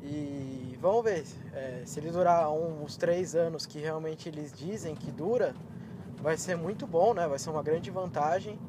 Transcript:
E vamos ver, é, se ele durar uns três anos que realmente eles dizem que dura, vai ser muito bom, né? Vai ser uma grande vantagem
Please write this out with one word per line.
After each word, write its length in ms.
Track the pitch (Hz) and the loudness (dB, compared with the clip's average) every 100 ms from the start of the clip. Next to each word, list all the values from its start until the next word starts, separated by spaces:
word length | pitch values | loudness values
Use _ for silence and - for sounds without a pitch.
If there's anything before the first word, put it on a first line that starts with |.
E 720 | 143 151 143 143 135 131 127 127 | -6 -6 -4 -6 -6 -6 -8 0
vamos 240 | 170 220 | 4 4
ver, 220 | 226 202 - - - | 4 0 -4 -12 -10
é, 300 | 135 131 123 | -8 -6 -8
se 160 | 123 - | -8 -8
ele 120 | 151 | -4
durar 360 | 170 175 170 156 | 4 8 8 6
uns 440 | 156 165 156 147 - | 2 0 -2 -8 0
três 400 | 170 175 185 160 | 2 4 2 2
anos 300 | 165 160 - | 2 0 -8
que 140 | 151 | -6
realmente 500 | 151 160 160 160 170 | -4 -2 -4 -6 -8
eles 240 | 151 147 | -8 -10
dizem 420 | 120 156 214 165 147 | -8 -6 -6 -6 -6
que 160 | - | -8
dura, 440 | 135 165 240 175 - - - - - - - | -4 0 2 2 0 -12 -12 -12 -12 -12 -4
vai 160 | 147 160 | 0 0
ser 180 | - 175 | 0 -2
muito 300 | 165 208 247 | -2 -4 0
bom, 300 | 165 202 208 | 4 6 6
né? 120 | 170 | 2
Vai 120 | 139 | 0
ser 100 | 165 | -2
uma 140 | 156 | -2
grande 260 | 143 165 175 | 2 0 0
vantagem 720 | 185 180 151 147 180 208 208 | -6 -4 0 2 2 0 -10